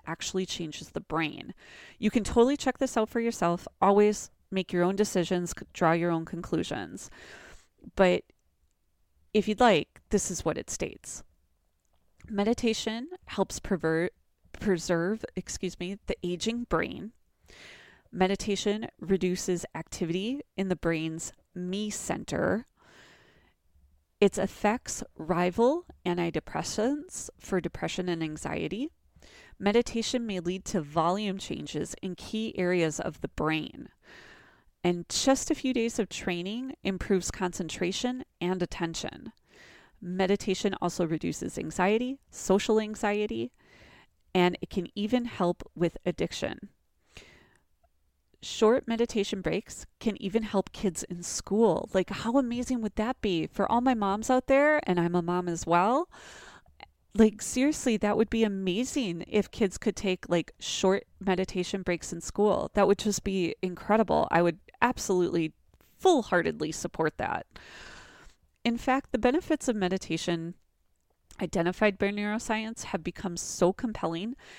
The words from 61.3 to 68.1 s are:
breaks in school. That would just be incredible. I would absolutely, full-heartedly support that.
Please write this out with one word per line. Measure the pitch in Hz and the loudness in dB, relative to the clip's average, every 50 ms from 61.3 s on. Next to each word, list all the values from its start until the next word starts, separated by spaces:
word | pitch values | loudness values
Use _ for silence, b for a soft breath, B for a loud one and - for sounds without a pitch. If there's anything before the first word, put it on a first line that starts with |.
| 185 180 190 - - 185 180 - - 196 180 | 2 2 0 -2 -2 -4 -4 -2 -4 -4 -2
breaks | - 180 170 - - - | -2 -2 -2 -4 -6 -10
in | 165 | -8
school. | - - - - 208 208 190 - - - - | -8 -6 -2 2 2 4 4 2 0 0 2
That | - 202 | 4 6
would | - 202 196 | 6 6 4
just | - 214 202 - - | 2 0 -2 -2 -2
be | 202 190 190 175 165 - - | -2 0 0 0 0 -2 -2
incredible. | - 185 180 - - - 208 220 220 185 151 151 - - | -4 -6 -6 -4 0 2 4 4 4 4 4 2 2 4
I | - 165 175 | 4 4 4
would | 175 165 175 - - - - | 4 2 0 -6 -20 -12 -8
absolutely, | - 240 254 - - - 196 180 180 - - 170 160 160 - _ _ _ _ _ _ _ _ - | -6 -6 -6 -4 -2 0 0 2 2 2 0 -2 -2 -2 -6 _ _ _ _ _ _ _ _ 0
full-heartedly | - 381 359 277 214 - - 175 160 165 - - 156 156 | 4 4 4 4 2 2 0 0 0 0 -2 -4 -4 -6
support | 156 - - 180 - - 160 151 - - | -6 -6 -8 -6 -4 -2 -2 -2 -2 -2
that. | - - - - - _ - B B B B B B B B B B B | -4 -4 -4 -6 -8 _ -18 B B B B B B B B B B B